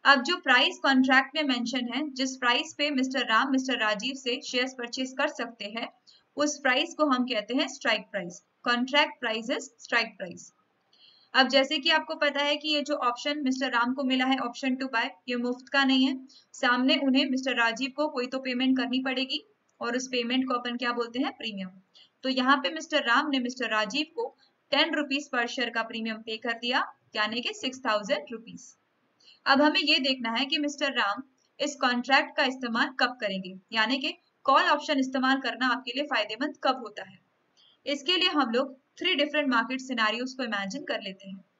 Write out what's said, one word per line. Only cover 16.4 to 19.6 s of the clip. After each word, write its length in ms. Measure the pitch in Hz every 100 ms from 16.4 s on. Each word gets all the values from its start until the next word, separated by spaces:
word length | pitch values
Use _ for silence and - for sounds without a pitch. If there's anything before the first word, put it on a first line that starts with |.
| _
सामने 420 | - 254 247 262 311
उन्हें 280 | 277 254 294
Mister 300 | 254 262 233
Rajiv 360 | 233 226 269 277
को 120 | 302
कोई 200 | 294 254
तो 120 | 262
payment 380 | 262 247 262 262
करनी 240 | 233 254
पड़ेगी 400 | 262 262 262 302 - _